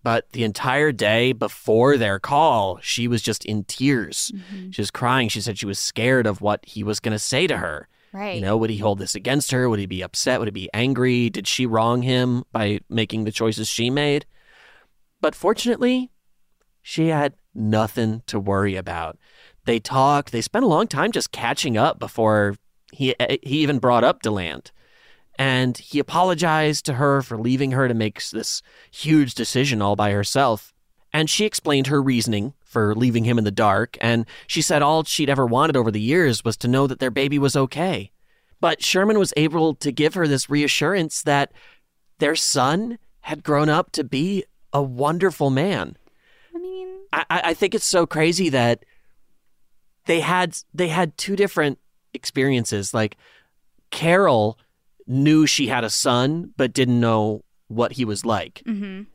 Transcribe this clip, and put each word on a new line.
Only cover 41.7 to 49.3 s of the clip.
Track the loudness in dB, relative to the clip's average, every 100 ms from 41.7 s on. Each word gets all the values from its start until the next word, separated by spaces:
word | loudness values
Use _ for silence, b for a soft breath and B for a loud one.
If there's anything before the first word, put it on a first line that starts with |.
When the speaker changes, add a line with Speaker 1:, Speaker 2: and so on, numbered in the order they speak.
| b b _ _ _
Speaker 1:
their | 0 0
son | 0 2 2 0 -2 -10 _ _
had | -12 -8
grown | 0 2 4
up | 2 0
to | -6
be | -4 -2 0 -2 -6 _ -6
a | -4
wonderful | -2 -2 -2 2 0 0 0
man. | 2 0 -2 -4 -10 _ b b b b -12
Speaker 2:
I |
mean, | -10 -10 -12 -16 -6
Speaker 1:
I, | -6 -2
I, | -2 0
I |
think | -2 -2 -2
it's | 0
so | 2 2
crazy | 2 2 2 0
that | 2 2 0 _ _ _ _ _